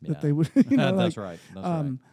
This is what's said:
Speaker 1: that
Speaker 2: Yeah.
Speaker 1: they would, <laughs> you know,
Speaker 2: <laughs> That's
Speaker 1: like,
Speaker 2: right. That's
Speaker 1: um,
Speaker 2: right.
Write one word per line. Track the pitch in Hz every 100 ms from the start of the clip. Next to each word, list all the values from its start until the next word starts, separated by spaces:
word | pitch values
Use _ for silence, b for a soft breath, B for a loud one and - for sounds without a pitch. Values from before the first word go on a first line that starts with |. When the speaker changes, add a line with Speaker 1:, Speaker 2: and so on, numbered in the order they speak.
Speaker 1:
that | -
Speaker 2:
Yeah. | 151
Speaker 1:
they | 151
would, | 147 160
<laughs> | 277 -
you | 269
know, | 139 190
Speaker 2:
<laughs> |
That's | 175 156
Speaker 1:
like, | 98
Speaker 2:
right. | 85 - 190
That's | 185
Speaker 1:
um, | 165 143
Speaker 2:
right. | 131 b